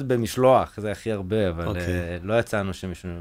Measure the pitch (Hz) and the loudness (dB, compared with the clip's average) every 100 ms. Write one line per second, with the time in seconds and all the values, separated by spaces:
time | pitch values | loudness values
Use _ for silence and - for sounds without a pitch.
0 | 135 123 110 127 127 120 117 - 104 98 | 4 0 0 4 6 6 4 -4 -6 -6
1 | 113 107 95 110 98 82 85 92 87 90 | -4 -4 -2 0 0 0 -2 -2 -2 -2
2 | 85 87 92 113 113 107 98 90 95 85 | -2 -6 0 0 0 -2 -2 -6 -8 -8
3 | 92 85 | -10 -10